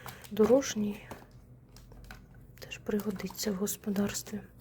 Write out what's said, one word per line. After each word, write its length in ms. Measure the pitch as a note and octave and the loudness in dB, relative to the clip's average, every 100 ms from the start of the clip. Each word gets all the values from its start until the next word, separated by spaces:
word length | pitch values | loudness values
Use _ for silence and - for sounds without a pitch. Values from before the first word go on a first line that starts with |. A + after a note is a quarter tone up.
| - - - | -16 -16 -2
дорожній. 760 | G#3 G#3+ C4 C4+ G#3+ G#3 G#3 - - - - - - - - - - - - - - - - - - | 6 8 8 6 0 -2 -4 -12 -16 -16 -20 -20 -20 -20 -20 -20 -18 -16 -18 -20 -20 -20 -18 -14 -10
Пригодиться 680 | - G#3+ G#3 F#3+ F#3 - G#3+ | -2 -2 -2 -4 -6 -4 -4
в 40 | |
господарстві. 840 | F#3 G3+ - A3 G3 G3+ - - F#3+ - - | -2 -2 -4 -2 0 0 -2 -6 -10 -10 -18